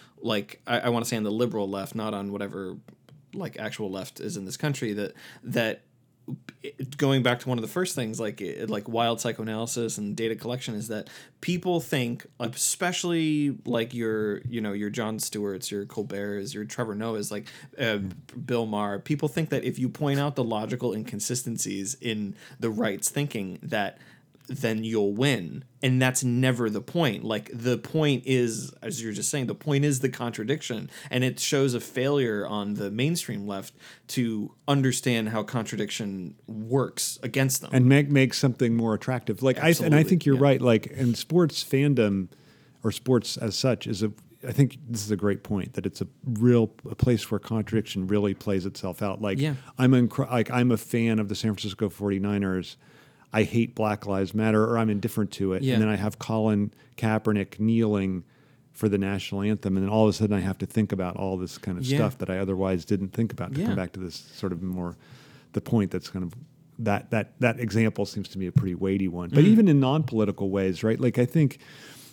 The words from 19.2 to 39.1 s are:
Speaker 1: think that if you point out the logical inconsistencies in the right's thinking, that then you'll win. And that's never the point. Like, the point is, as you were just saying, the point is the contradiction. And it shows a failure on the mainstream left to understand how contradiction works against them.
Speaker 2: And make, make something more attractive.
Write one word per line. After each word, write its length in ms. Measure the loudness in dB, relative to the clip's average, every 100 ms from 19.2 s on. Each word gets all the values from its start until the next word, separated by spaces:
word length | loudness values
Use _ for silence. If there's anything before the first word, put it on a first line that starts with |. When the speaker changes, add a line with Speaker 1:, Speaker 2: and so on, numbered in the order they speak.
| -2
Speaker 1:
think 200 | -2 -2
that 140 | -2
if 140 | -2 -2
you 100 | -4
point 320 | -2 0 0
out 160 | 0 0
the 80 |
logical 480 | -2 -2 -4 -4 -2
inconsistencies 1000 | -4 -6 -6 -4 -4 -4 -6 -4 -4 -6 -6
in 340 | -4 -4 -6 -8 -18 -6
the 100 | -4
right's 380 | 0 -2 -2 -4
thinking, 500 | -2 -2 -4 -6 -10
that 360 | -4 -2 -2 -6 -20 -20 _ _ -12
then 320 | -4 -2 -2
you'll 280 | 0 2 2
win. 500 | 2 2 0 -4 -10 -14 _
And 200 | 2 4
that's 200 | 2 2
never 440 | 0 2 4 2 0
the 120 | -2
point. 420 | -4 0 0 0
Like, 260 | -2 -4 -6
the 240 | -4 -2 -2
point 460 | -2 0 2 2 2
is, 460 | 2 2 -2 -8 -12
as 180 | -10 -8
you 80 | -6
were 60 |
just 160 | -4 -4
saying, 160 | -2 -4
the 80 |
point 300 | -4 0 2
is 160 | 2 2
the 80 | -2
contradiction. 800 | -2 -6 -4 -4 -4 -4 -8 -8 -14 -4
And 120 | 0
it 140 | 0 0
shows 340 | 0 2 2
a 80 | 0
failure 640 | -4 -2 0 2 0 -2 -4
on 280 | -4 -4
the 160 | -4 -4
mainstream 560 | -2 0 -2 -6 -8 -8
left 280 | -8 -10 -18 -20 -20 -6
to 440 | -2 -2 -2 -6 -6 0
understand 600 | 4 4 2 2 2 0
how 120 | -2
contradiction 880 | -2 -4 -4 -4 -4 -4 -6 -6 -10 -12 -12
works 720 | -10 -2 0 0 -4 -6 -6
against 380 | -4 0 2 0
them. 100 | 2
Speaker 2:
And 140 | 6 8
make, 240 | 8 6
make 240 | 4 4
something 400 | 2 0 2 2
more 180 | 2 0
attractive. 480 | 0 -2